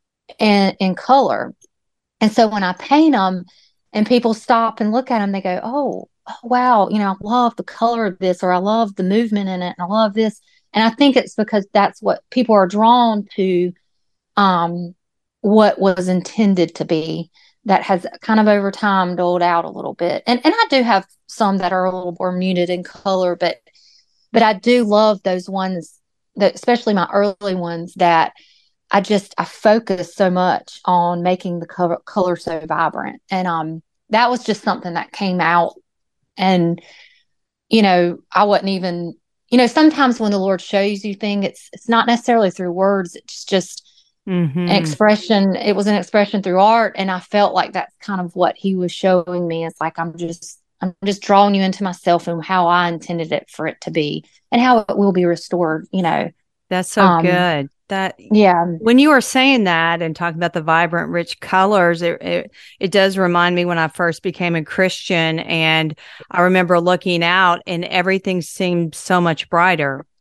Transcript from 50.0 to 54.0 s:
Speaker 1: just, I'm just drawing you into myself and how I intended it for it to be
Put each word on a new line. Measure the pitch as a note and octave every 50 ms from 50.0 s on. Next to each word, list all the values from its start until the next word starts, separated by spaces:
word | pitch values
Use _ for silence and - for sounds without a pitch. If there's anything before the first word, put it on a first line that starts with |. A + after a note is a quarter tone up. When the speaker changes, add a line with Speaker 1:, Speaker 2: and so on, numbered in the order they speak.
| E3 E3+ D#3+
Speaker 1:
just, | E3+ F3 E3 E3 - - - - _ _ _ _ -
I'm | - F#3 F3 - -
just | G3+ G3 G3+
drawing | - - G3+ G3 G3+ G3+ G3+
you | G3
into | F#3+ F#3+ F#3 -
myself | G3+ F#3+ F3+ - - F3+ F3 E3 - -
and | E3+ E3 D#3
how | - F#3+ F#3 F3 E3+
I | F3 F3+ F3
intended | F3 E3+ D#3+ - - F3 E3+ E3 D#3+
it | D#3+ - - _
for | - - D#3
it | D#3+ - -
to | - -
be | D#3+ E3